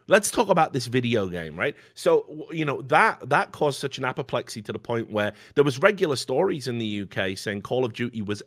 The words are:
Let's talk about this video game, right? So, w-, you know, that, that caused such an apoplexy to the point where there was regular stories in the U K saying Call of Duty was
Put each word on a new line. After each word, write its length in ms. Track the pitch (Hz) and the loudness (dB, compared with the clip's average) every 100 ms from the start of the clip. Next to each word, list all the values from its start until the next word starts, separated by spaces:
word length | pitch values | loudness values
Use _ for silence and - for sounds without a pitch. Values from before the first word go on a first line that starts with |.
| - | 2
Let's 240 | 185 208 | 2 4
talk 180 | - 214 | 0 2
about 240 | 180 156 | 4 2
this 140 | 135 120 | 0 -2
video 400 | 127 120 117 98 | 0 2 0 0
game, 300 | 87 80 78 | -4 -8 -4
right? 160 | 123 - - | -4 -4 -16
So, 320 | - 180 160 - | -2 4 4 2
w-, 200 | 151 143 | -10 -10
you 140 | 160 151 | -4 -2
know, 160 | 127 | -2
that, 480 | 131 151 220 - 127 | 2 4 4 2 0
that 240 | 143 196 | 0 0
caused 260 | - 147 131 | 0 0 0
such 180 | 139 - | -6 -4
an 60 | |
apoplexy 580 | 131 127 135 127 - - | -6 -4 -4 -4 -6 -10
to 100 | 107 | -8
the 60 | 107 | -8
point 300 | - 117 113 | -4 -4 -2
where 220 | 104 104 - - - | -2 -2 -4 -6 2
there 80 | |
was 160 | 143 127 | 4 4
regular 380 | 190 202 180 131 | 2 2 0 -2
stories 500 | - 131 190 170 127 | -2 0 0 -2 -4
in 120 | 120 | -4
the 60 | 110 | -4
U 200 | 104 98 | -4 -6
K 280 | - 95 | -4 -2
saying 280 | 95 - 101 | -2 -6 -6
Call 240 | 98 123 127 | -4 -2 -2
of 80 | |
Duty 280 | 113 120 120 | -2 -6 -4
was 220 | 101 104 | -6 -6